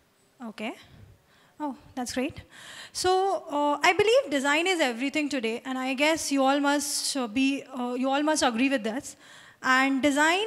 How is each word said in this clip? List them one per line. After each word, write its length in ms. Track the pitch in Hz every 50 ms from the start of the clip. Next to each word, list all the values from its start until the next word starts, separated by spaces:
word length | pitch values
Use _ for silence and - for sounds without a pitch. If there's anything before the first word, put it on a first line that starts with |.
| _ _ _ _ _ _ _ - 262
Okay. 300 | 226 208 - 214 226 349 - - - - - - - - _ _ _ _ _ _ _ _ -
Oh, 160 | 302 294 247 - - - -
that's 180 | - 247 233 -
great. 280 | 262 247 302 - - - - - - - - - - - -
So, 540 | - - - 359 370 370 381 392 370 - - -
uh, 300 | 294 294 294 294 294 285
I 120 | 294 349 370
believe 360 | 339 415 415 466 539 539 320
design 380 | 269 277 254 285 294 311 339 370
is 120 | 381 330
everything 500 | 320 254 233 226 254 277 269 311 302 277
today, 320 | 277 269 226 226 226 233 -
and 120 | 269 262 254
I 160 | 262 262 269
guess 380 | 240 294 302 330 311 - -
you 120 | 285 277 269
all 160 | 262 277 294
must, 580 | 285 285 285 294 285 - - - - - - 285
uh, 100 | 254 233
be, 360 | 208 262 269 269 277 269 -
uh, 300 | - 269 269 247 247 247
you 160 | 247 247 269
all 120 | 269 285
must 220 | 302 302 311 302 311
agree 260 | 269 233 220 262 277
with 140 | 262 214 202
this. 320 | 220 208 190 - - - - - - - - - - - _
And 400 | - 247 262 262 262 269 269 269 240
design 420 | 294 269 285 302 320 339 381 427